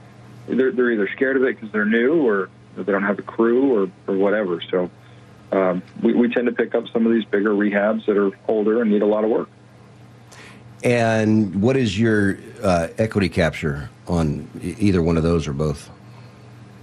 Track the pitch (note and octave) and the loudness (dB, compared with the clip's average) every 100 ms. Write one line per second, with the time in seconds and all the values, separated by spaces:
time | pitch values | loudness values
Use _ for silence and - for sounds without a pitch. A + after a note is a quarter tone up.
0 | - - - - - - C3 A#2 B2 A#2 | -20 -20 -20 -18 -6 0 0 2 0 0
1 | G2 - C3 C3 B2+ A2 A2 G#2+ G#2+ A2+ | -2 -2 -2 0 0 -2 -6 -4 0 2
2 | B2 E3+ C3 G2+ F#2 - - - F#2+ G2 | 2 2 2 0 -4 -10 -20 -10 -2 -2
3 | G2 G2 - - A2+ A#2+ C#3 A#2 F#2+ - | 0 -4 -6 0 2 2 2 2 0 -6
4 | - G2 G2 G#2 G2+ E2+ - F#2 F2+ - | -6 0 0 0 -2 -4 -4 -4 -4 -8
5 | - - - - - G2 F#2 F2+ - - | -20 -20 -20 -20 -4 0 0 0 -6 -2
6 | A#2 A#2 A#2+ B2 A#2+ A#2 A2+ A#2+ A#2 A#2 | 0 2 2 0 -2 -2 -2 -2 -2 -2
7 | A2+ A2+ G2+ G2+ G#2 G2+ G#2 G2+ G#2 A2 | 2 0 0 -2 0 0 0 2 0 0
8 | A2 G2+ G2 - - A2 G#2 A2 A#2 G#2 | 0 2 2 -2 -2 0 2 0 2 2
9 | G#2 G#2+ A2 A#2 - - - - - - | 2 2 0 -2 -4 -12 -20 -20 -20 -20
10 | - - - - - - - - B2 A#2+ | -20 -20 -20 -20 -20 -20 -20 -4 0 2
11 | A2+ A2 G#2+ G#2+ G#2 F2+ G#2+ C3+ A#2+ F#2 | 2 2 2 2 2 0 2 2 0 2
12 | A#2 G#2+ G2 F#2 - - G2+ F2 E2 - | 2 2 2 -2 -8 -6 0 0 0 -2
13 | A2 G#2+ F#2 - D#2+ D2 D#2+ C#2+ C2 - | -2 0 0 0 -2 0 -6 -6 -10 -14
14 | - F2 D#2+ C#2+ D2 - F2 E2 G2+ F#2 | -6 -2 -2 -2 -8 -12 -10 -2 2 2
15 | D#2+ E2 D#2+ E2+ D2+ C#2 D#2 D2 - - | 2 2 2 0 -2 -4 -4 -6 -10 -20
16 | - - - - - - - - | -20 -20 -20 -20 -20 -20 -20 -20